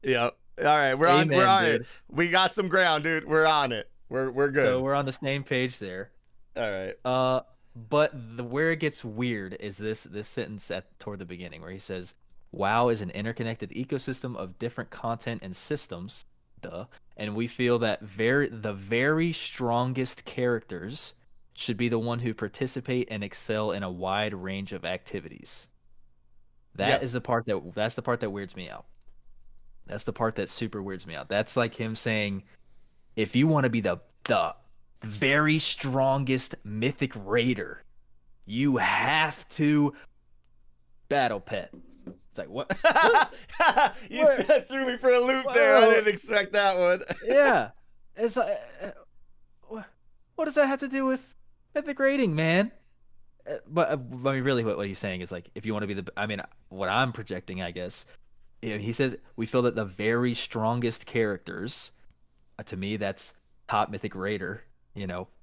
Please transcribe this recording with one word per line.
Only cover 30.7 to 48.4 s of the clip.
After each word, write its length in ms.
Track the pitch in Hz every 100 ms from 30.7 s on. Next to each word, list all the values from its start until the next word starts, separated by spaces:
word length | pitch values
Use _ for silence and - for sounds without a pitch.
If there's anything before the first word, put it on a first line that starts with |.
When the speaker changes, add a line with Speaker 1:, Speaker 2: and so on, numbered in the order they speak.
| 104
Speaker 2:
weirds 260 | 98 92 -
me 80 | 80
out. 140 | 67
That's 260 | 101 110 -
like 200 | 117 -
him 200 | 113 110
saying, 480 | 120 110 104 98 - - - - - _ _ -
"If 200 | 104 123
you 120 | 151
wanna 220 | 151 131
be 100 | 113
the, 200 | 101 87 - _ -
the 280 | 107 82 - - - - -
very 560 | 110 104 135 143 151 156
strongest 960 | - - 139 131 135 135 131 131 - - 104
mythic 480 | 107 123 139 131 113
raider, 600 | 98 117 120 107 80 - - - - - _ - -
you 320 | 110 143 127
have 720 | 107 - 131 156 160 - -
to 440 | - 147 151 147 - - _ _ - _ _ - _ _ - -
battle 320 | 143 123 104
pet." 340 | - 101 - - - - -
It's 320 | - - -
like, 120 | -
what? 200 | 107 - -
Speaker 1:
<laughs> 0 |
Speaker 2:
What? 1120 | 330 339 330 466 - - - - 330 - 277 - 208
Speaker 1:
You 160 | 247 311
Speaker 2:
What? 420 | 262 226 294 -
Speaker 1:
<laughs> 0 |
threw 180 | 269 262
me 120 | 247
for 120 | 254
a 100 | 247
loop 340 | 254 262 262
there. 240 | 240 226 220
I 80 | 226
Speaker 2:
Whoa. 40 |
Speaker 1:
didn't 220 | 220 214
expect 380 | 208 - 214 196
that 260 | 202 202 180
one. 240 | 180 180 -
<laughs> 120 | 175 214
Speaker 2:
Yeah. 440 | 269 277 202 110 - - - - -
It's 180 | 226
like, 240 | 240